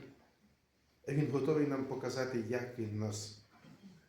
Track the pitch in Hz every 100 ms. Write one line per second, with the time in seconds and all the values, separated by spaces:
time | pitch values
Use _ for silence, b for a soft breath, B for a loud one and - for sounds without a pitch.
0 | - - - _ _ _ _ _ _ _
1 | - 143 127 135 143 151 143 135 127 131
2 | 123 131 127 120 107 123 123 - 104 107
3 | 107 104 - - - - - - 190 -